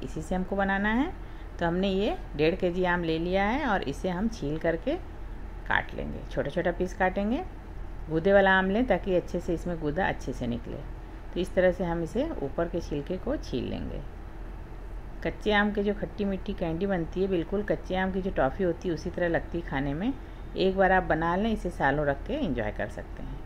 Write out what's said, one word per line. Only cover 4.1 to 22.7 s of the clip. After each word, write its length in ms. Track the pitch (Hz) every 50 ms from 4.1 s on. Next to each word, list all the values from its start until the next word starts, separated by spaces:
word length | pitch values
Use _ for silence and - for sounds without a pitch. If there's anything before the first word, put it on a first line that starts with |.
हम 180 | 180 175 208 226
छील 260 | - - - 143 151 160
करके 380 | - 165 165 165 - 254 311 359 - - - - - - - - - - - - - -
काट 260 | - 92 - - -
लेंगे, 300 | 60 71 73 73 80 - -
छोटा 200 | - 151 117 139
छोटा 220 | - 180 165 180 170
piece 220 | - 180 180 -
काटेंगे। 500 | - 190 185 185 202 202 214 247 330 381 - - - - - - - - - - - - -
गूदे 220 | 156 165 165 196 196
वाला 260 | 202 190 190 190 190
आम 120 | 185 190
लें 140 | 196 220 254
ताकि 280 | 254 196 175 - 196 180
अच्छे 240 | 175 175 - - 175
से 140 | 170 - 170
इसमें 240 | 156 - 180 175 160
गूदा 280 | 156 147 147 180 - -
अच्छे 240 | 143 - - 143 127
से 140 | - 127
निकले। 340 | 117 120 120 - - 113 131 143 - - - - - - - - - -
तो 80 | 180
इस 140 | 180 - -
तरह 160 | 190 180 185 180
से 120 | - 185
हम 180 | 170 170 170 165
इसे 220 | 165 - 220 285 330 311 -
ऊपर 300 | 139 135 - - 170 170
के 120 | - 170
छिलके 360 | 170 - 156 143 139 - 180 180
को 160 | - - 302
छील 280 | - - - - 127 107
लेंगे। 360 | 101 101 92 82 - - - - - - - - - - - - - - - - - - - - - - - - - - - -
कच्चे 300 | 165 - - - 214 208
आम 180 | 202 208 208 202
के 100 | 208 202
जो 100 | 208 202
खट्टी 300 | 202 185 180 - - 202
मीठी 280 | 196 196 185 - - 196
कैंडी 320 | - 180 165 160 165 196
बनती 340 | 196 196 175 165 - - 180
है, 80 | 190 196
बिल्कुल 340 | 190 175 156 - - 208 208
कच्चे 320 | - 156 151 - - 185
आम 140 | 185 190 190 185
की 100 | 196 180
जो 80 | 196
टॉफ़ी 340 | 180 165 139 135 - - 190
होती 240 | 175 165 - - 185
है 60 | 165
उसी 160 | 151 - 180
तरह 180 | 160 - 180 170
लगती 320 | 165 139 - - - 170
है 80 | 170 -
खाने 260 | 151 135 143 143 139
में। 180 | 156 196 262 277 - - - - - - - -
एक 200 | - 175 190 185
बार 160 | 190 190 180 190
आप 100 | 185 180
बना 300 | 160 165 160 165 170 175
लें, 140 | 190 214 226 214
इसे 180 | - - 180
सालों 360 | - - 160 139 139 147 147
रख 160 | 143 139 - -
के 100 | - 233
enjoy 360 | 311 277 175 127 120 107 107